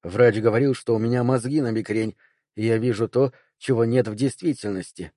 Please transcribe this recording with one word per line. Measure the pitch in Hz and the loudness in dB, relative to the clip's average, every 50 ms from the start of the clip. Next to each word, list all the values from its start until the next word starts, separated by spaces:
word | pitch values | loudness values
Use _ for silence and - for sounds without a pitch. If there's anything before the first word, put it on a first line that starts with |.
| - | -12
Врач | 85 90 117 123 120 104 | -6 2 4 4 4 4
говорил, | 110 107 113 107 120 139 139 127 | 4 0 2 2 2 2 0 0
что | - - - 117 | -2 0 -2 0
у | 110 | 0
меня | 110 117 123 123 123 | 0 0 0 0 2
мозги | 120 131 123 110 127 147 156 | 2 0 0 -2 -2 -2 -2
на | 135 117 | -2 0
бекрень, | 110 110 95 - 107 110 110 110 101 _ _ _ _ _ _ _ _ | -2 -4 -4 -2 -2 -2 -2 -4 -6 _ _ _ _ _ _ _ _
и | 104 107 | -4 0
я | 113 113 | 0 0
вижу | 113 113 123 113 98 113 | 2 0 -2 -2 -2 -4
то, | 107 - 123 135 131 _ _ _ _ _ | -2 2 0 0 0 _ _ _ _ _
чего | _ - - 131 113 117 | _ -2 -2 0 2 2
нет | 113 120 127 123 | 2 2 2 0
в | 113 104 | 0 -2
действительности. | 104 135 131 - - 180 170 143 - - 104 98 92 87 - _ - 92 82 _ | -2 -4 -4 -4 -4 -4 -4 -4 -4 -6 -6 -6 -6 -8 -10 _ -16 -16 -16 _